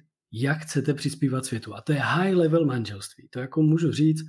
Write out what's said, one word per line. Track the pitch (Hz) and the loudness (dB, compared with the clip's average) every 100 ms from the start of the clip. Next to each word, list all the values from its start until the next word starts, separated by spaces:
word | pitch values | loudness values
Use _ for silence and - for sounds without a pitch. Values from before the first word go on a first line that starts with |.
| _ _ _ | _ _ _
jak | 110 135 151 | -4 -2 -2
chcete | - 147 131 | -4 -2 -2
přispívat | 143 143 - 139 131 | -2 -4 -2 -2 -2
světu. | 127 113 107 | -4 -8 -8
A | 104 | -8
to | - | -4
je | 143 | -2
high | 117 156 190 | 0 0 2
level | 180 160 165 151 | 4 4 4 2
manželství. | 127 104 101 - - - | 0 -4 -8 -14 -18 -14
To | 123 | -10
jako | 131 - | -4 2
můžu | 156 160 165 | 4 4 2
říct, | 113 156 156 | 2 2 2